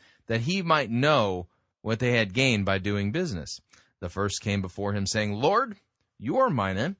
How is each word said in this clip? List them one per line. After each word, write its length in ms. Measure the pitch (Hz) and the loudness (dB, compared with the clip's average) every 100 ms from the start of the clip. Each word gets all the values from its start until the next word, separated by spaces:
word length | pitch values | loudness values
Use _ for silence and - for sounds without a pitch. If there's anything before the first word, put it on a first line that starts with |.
| _ _ _ | _ _ _
that 160 | 113 | -2
he 180 | 120 190 | 0 -2
might 300 | 170 156 117 | 2 0 2
know 560 | 117 143 147 104 92 87 _ _ _ | 2 4 4 2 0 -6 _ _ _
what 140 | 107 110 | -4 0
they 140 | 123 | 2
had 200 | 120 104 | 2 2
gained 320 | 98 135 110 | 2 2 4
by 140 | 95 98 | 2 0
doing 340 | 95 101 101 | 0 0 0
business. 480 | 135 180 92 71 - _ _ _ _ | -2 -4 -4 -8 -14 _ _ _ _
The 80 | 90 | -10
first 320 | 95 101 - | -4 -4 -2
came 220 | 107 101 | -2 -2
before 320 | 92 - 101 | -4 -6 -4
him, 120 | 104 98 | -2 -2
saying, 280 | 110 104 | -2 -2
"Lord, 420 | 101 139 208 262 202 _ _ _ _ | 0 2 2 0 -8 _ _ _ _
your 300 | 107 220 262 | -4 0 2
mina 480 | 135 98 95 131 | 2 0 0 -4